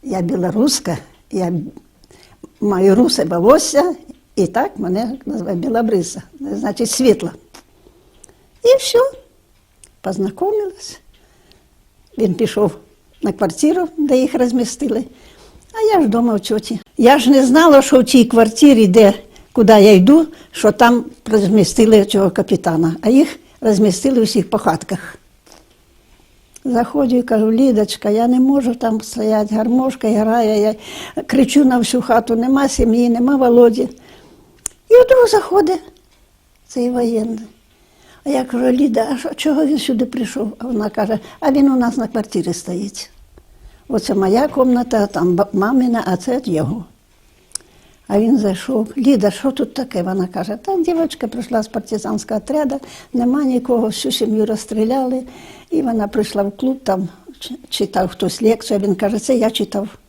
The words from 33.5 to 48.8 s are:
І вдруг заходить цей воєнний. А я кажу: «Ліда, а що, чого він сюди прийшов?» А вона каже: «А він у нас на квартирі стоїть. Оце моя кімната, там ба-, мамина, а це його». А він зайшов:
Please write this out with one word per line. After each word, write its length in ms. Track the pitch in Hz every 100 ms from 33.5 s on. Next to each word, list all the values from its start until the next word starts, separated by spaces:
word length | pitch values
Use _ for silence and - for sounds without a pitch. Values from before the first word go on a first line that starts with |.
| 240 240 220 254 - - - _ _ _ _ - _ _
І 160 | 466
вдруг 240 | 508 508 480
заходить 520 | 427 - 381 311 370 - _ _ _ _ _ _ _ _
цей 240 | - 240
воєнний. 560 | 247 240 226 220 220 - _ _ _ _ _ _ _
А 60 | 294
я 140 | 269
кажу: 260 | 254 240 254
«Ліда, 380 | 254 285 226 247
а 60 | 254
що, 160 | -
чого 320 | - 311 285 302
він 120 | 294
сюди 260 | - 233
прийшов?» 480 | 247 254 226 - 233 -
А 80 | 240
вона 240 | 240 214
каже: 280 | 214 208 214 - -
«А 120 | 311
він 180 | 277 277
у 60 | 262
нас 200 | 240 269
на 100 | -
квартирі 460 | 226 214 190 170
стоїть. 580 | 170 - 180 202 - - _ _ _ _ _ - _ _
Оце 260 | 226 -
моя 340 | - 190 220 294
кімната, 580 | 294 262 240 247 226 202
там 300 | - 175 175
ба-, 120 | 202
мамина, 500 | 190 202 262 247 233 190
а 100 | 180
це 240 | 220 254
його». 400 | 254 160 139 214 170 _ _ _ _ _ _ - _ _ _ _ _
А 120 | 202
він 180 | 220 254
зайшов: 540 | 208 190 - 254